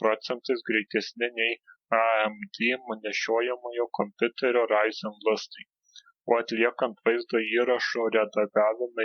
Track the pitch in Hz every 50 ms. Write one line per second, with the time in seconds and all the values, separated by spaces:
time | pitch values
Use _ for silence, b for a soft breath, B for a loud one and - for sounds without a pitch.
0 | 113 110 110 - - - 127 120 - - 131 117 - - 110 110 104 - - 110
1 | 98 - - 117 117 120 120 113 113 117 117 - B B B B _ _ 117 113
2 | 113 113 113 107 107 107 107 104 104 98 - - 113 120 127 127 - 123 110 110
3 | 107 107 98 - - - 113 113 120 123 127 123 123 120 120 120 120 113 - -
4 | 104 101 - - 117 120 - - 135 127 120 123 117 113 110 104 107 110 107 -
5 | - 107 107 104 101 110 107 101 - - - - - _ _ _ B B B B
6 | B B B _ _ - 117 117 117 - 113 110 117 120 120 - 131 120 107 -
7 | - 117 117 120 117 - - 117 110 107 110 120 123 123 123 120 - - - 120
8 | 113 113 104 110 107 107 - 107 107 101 - 113 107 107 113 120 123 120 120 113
9 | 110